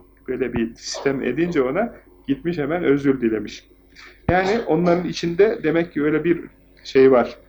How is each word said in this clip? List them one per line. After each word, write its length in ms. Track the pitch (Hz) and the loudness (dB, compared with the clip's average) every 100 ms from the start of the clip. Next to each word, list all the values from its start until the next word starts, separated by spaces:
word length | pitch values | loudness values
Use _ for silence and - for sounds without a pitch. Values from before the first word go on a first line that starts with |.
| - _ - | -8 _ -10
böyle 240 | 127 123 | -6 -4
bir 220 | 120 113 - | -4 -6 -6
sitem 460 | - - 139 135 | -12 -6 -4 -2
edince 400 | 123 131 175 156 | -4 -2 -2 0
ona 320 | 127 156 233 - - _ - | 0 -2 -4 -8 -20 _ -8
gitmiş 300 | 135 165 156 | -6 -4 -4
hemen 260 | 139 175 | -4 -2
özür 360 | 160 139 139 131 | 0 0 2 0
dilemiş. 480 | 117 107 104 - - _ _ - - - - | 0 -2 -6 -14 -20 _ _ -20 -20 -8 0
Yani 200 | 180 190 233 - | 0 2 -2 0
onların 420 | 160 175 175 170 | 0 2 2 0
içinde 500 | 165 170 170 208 - | -6 -6 2 2 2
demek 300 | 156 160 170 | -2 -2 -2
ki 100 | 151 | -2
öyle 220 | 147 151 | 0 0
bir 160 | 151 165 - - _ _ | 0 -2 -2 -20 _ _
şey 260 | - 135 131 | -2 6 8
var. 280 | 127 117 - | 6 4 -4